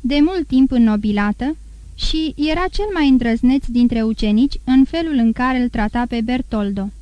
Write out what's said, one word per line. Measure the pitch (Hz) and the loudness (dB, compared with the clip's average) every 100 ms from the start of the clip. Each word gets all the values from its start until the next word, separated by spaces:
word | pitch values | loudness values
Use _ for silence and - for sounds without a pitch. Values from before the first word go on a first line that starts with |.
de | 247 285 | -2 2
mult | 302 370 294 | 2 0 0
timp | 262 262 | 2 2
înnobilată, | 254 226 214 214 208 208 208 254 320 - - - | 4 2 2 -2 -2 -2 -2 -4 -6 -12 -20 -20
și | - - 320 320 - | -6 -2 -2 -4 -2
era | 294 320 370 | -2 0 -2
cel | - 415 | -2 -4
mai | 370 285 | 0 2
îndrăzneț | 262 233 226 247 269 - | 4 2 0 2 2 0
dintre | 240 240 226 | 0 0 0
ucenici | 220 220 214 214 277 - | -2 -2 0 2 0 -2
în | - 262 | 0 4
felul | 269 330 330 285 | 4 2 -2 0
în | 226 | 0
care | 220 254 254 | 0 -2 -2
îl | 247 | -2
trata | 214 208 240 240 | -2 -4 -2 -4
pe | 233 | -4
Bertoldo. | 226 254 254 220 202 202 196 - | -4 -4 -4 -4 -4 -4 -6 -10